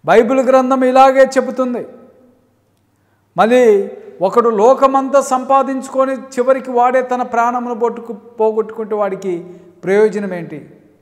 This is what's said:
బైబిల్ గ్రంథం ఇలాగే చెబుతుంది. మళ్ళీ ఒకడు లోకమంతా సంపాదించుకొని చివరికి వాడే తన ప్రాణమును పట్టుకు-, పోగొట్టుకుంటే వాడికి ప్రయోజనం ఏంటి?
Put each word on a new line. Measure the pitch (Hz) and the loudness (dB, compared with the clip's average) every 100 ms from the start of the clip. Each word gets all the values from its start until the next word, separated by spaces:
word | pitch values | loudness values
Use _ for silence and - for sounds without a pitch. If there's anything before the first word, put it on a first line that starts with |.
బైబిల్ | 147 202 233 262 | 4 2 4 0
గ్రంథం | 247 262 254 262 | 2 2 2 0
ఇలాగే | 254 262 269 269 | 2 6 6 6
చెబుతుంది. | 262 269 254 254 254 240 151 - - _ _ _ _ _ _ _ _ _ _ _ _ 165 | 4 2 -4 -4 -4 -6 -10 -18 -20 _ _ _ _ _ _ _ _ _ _ _ _ -2
మళ్ళీ | 214 247 240 202 196 - - - | 2 4 4 4 0 -12 -20 -6
ఒకడు | 185 240 233 | 0 2 0
లోకమంతా | 214 226 262 269 269 269 277 | 2 2 4 2 0 0 0
సంపాదించుకొని | 269 254 254 269 262 262 - 262 269 | 0 -4 0 0 0 -6 -6 -4 -2
చివరికి | 262 - - 247 269 254 | -4 -8 -4 0 -2 -2
వాడే | 240 247 254 | 0 0 0
తన | 240 247 | -2 -6
ప్రాణమును | 247 233 233 247 240 | -4 -2 -2 -2 -8
పట్టుకు-, | 226 233 233 - 208 | -4 -4 -4 -14 -16
పోగొట్టుకుంటే | - - 220 220 214 - 214 | -16 -4 -2 -2 -6 -10 -8
వాడికి | 208 202 190 190 170 170 - - _ | -4 -4 -6 -8 -8 -10 -20 -20 _
ప్రయోజనం | 170 202 214 202 202 | -2 2 2 0 -8
ఏంటి? | 180 156 147 - _ _ _ | -10 -12 -16 -18 _ _ _